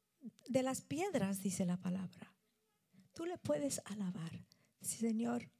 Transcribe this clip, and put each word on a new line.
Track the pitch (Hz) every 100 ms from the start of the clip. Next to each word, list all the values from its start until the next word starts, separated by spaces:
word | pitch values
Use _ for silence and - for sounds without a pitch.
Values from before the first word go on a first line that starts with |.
| _ _ 247 - -
de | 254
las | 254 262
piedras, | - 277 392 294 190 196
dice | 196 - 180
la | 180
palabra. | 185 185 185 - - _ _ _ _ _ _ - -
Tú | - 339
le | 339
puedes | - 294 285 - -
alabar. | 208 190 185 165 - - - _ _
"Señor, | - - 226 220 233 240 -